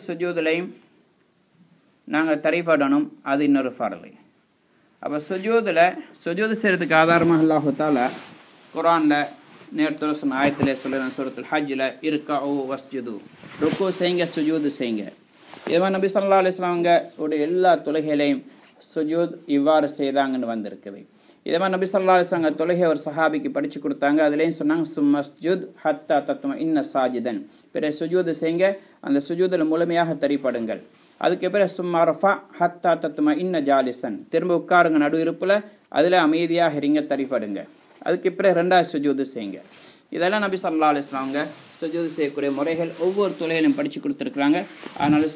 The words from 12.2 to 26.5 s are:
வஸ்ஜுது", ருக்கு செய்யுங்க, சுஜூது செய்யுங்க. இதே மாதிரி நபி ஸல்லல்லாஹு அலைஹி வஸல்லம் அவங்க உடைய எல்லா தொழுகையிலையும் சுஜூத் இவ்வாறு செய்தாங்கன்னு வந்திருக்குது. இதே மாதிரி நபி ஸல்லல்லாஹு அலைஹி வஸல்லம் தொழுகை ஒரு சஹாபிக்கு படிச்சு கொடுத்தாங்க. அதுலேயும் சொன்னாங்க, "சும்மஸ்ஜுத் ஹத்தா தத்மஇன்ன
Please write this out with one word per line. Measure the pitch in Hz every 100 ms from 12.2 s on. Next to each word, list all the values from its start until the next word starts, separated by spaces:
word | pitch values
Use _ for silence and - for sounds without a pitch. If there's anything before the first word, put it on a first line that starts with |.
| 151 143 143 143 131
வஸ்ஜுது", | 135 - 135 120 104 - - - -
ருக்கு | 151 - 190 185
செய்யுங்க, | 180 175 170
சுஜூது | 170 151 160 147 139
செய்யுங்க. | 123 110 98 - _ _ - - -
இதே | 165
மாதிரி | 190
நபி | 190 190
ஸல்லல்லாஹு | 202 196 196
அலைஹி | 185
வஸல்லம் | 180
அவங்க | 175 175 175 170 151 -
உடைய | 156 151 147
எல்லா | 180 185 160
தொழுகையிலையும் | - 156 151 147 143 131 - - - _ -
சுஜூத் | - 151 165 170 170 -
இவ்வாறு | 143 143 156 143 147
செய்தாங்கன்னு | 139 135 135 131 117
வந்திருக்குது. | 113 104 98 101 101 - _ _ _
இதே | - 165
மாதிரி | 190
நபி | 185 185
ஸல்லல்லாஹு | 196 190
அலைஹி | 185 175
வஸல்லம் | 180 160 147
தொழுகை | 165 175 175
ஒரு | 147
சஹாபிக்கு | 156 147 160 151 135
படிச்சு | 131 143 147
கொடுத்தாங்க. | 151 139 143 151
அதுலேயும் | 151 147 165 165
சொன்னாங்க, | 151 165 156 156
"சும்மஸ்ஜுத் | 143 143 139 - 160 185 - -
ஹத்தா | 160 143 - 147
தத்மஇன்ன | 143 139 139